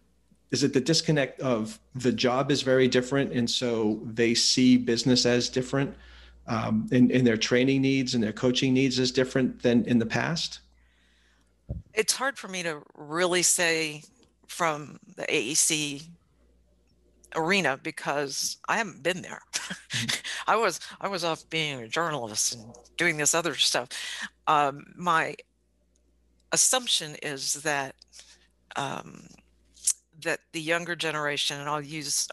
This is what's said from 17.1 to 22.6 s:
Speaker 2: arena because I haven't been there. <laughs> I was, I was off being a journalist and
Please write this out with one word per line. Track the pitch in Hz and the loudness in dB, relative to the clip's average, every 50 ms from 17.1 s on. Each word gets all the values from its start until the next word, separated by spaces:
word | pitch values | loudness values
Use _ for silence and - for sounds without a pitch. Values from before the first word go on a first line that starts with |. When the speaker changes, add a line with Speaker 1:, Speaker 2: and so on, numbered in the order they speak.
| _ _ _ - - | _ _ _ -8 -4
Speaker 2:
arena | 160 160 165 202 196 170 135 135 135 | -2 0 2 2 2 2 0 0 -2
because | - 165 147 - - 170 143 143 147 135 143 - - - - - - | -6 -10 -10 -8 -4 -4 -2 -2 -2 -4 -4 -6 -6 -6 -8 -8 -4
I | - 160 | -2 -2
haven't | 208 226 185 - - | -2 -2 -4 -6 -6
been | 139 170 185 175 | -4 -4 -4 -4
there. | 98 - - - - _ - - - - 185 - - - - | -6 -12 -14 -16 -12 _ -8 -8 -8 -8 -12 -12 -10 -8 -6
<laughs> | 120 117 117 - - - - - - - | -4 -4 -4 -4 -6 -6 -8 -10 -6 -2
I | - 190 | 0 2
was, | 220 233 190 156 - - - - - | 2 2 0 -2 -4 -10 -14 -12 -8
I | - | -6
was | 190 202 170 165 | -6 -4 -4 -2
off | 170 160 - - - | -4 -4 -4 -8 -6
being | 160 160 156 147 139 127 | -6 -4 -4 -4 -6 -8
a | 113 | -8
journalist | 110 - 165 170 165 151 139 117 107 107 104 - - 127 | -6 -2 -2 -2 -2 -2 -4 -6 -6 -4 -2 -2 -2 -4
and | 117 | -8